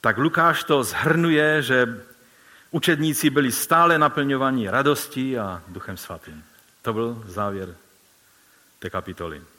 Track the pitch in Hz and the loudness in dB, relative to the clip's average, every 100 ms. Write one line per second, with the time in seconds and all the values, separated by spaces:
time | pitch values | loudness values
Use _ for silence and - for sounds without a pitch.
0 | 117 107 156 170 165 156 - 143 120 - | 0 2 0 4 2 2 2 2 2 -2
1 | 160 165 170 151 151 156 127 127 120 110 | 0 2 4 4 4 2 2 2 2 -2
2 | - - _ _ - - _ 160 180 151 | -16 -20 _ _ -20 -20 _ -2 2 2
3 | 156 143 156 147 131 - - 165 170 160 | 0 2 2 2 0 -2 0 4 4 4
4 | 147 151 139 135 135 131 101 117 139 143 | 2 2 -2 0 0 0 0 2 2 0
5 | - 135 131 127 98 90 90 90 - 92 | -2 -6 -4 -4 -4 -8 -12 -14 -12 -14
6 | - 82 - 78 - _ _ _ 123 110 | -12 -16 -16 -20 -20 _ _ _ -6 -4
7 | 117 117 107 92 101 98 90 85 _ _ | -4 -6 -10 -6 -4 -4 -10 -14 _ _
8 | _ _ _ _ _ _ _ _ 92 95 | _ _ _ _ _ _ _ _ -8 -8
9 | 92 90 85 73 82 | -10 -10 -10 -12 -18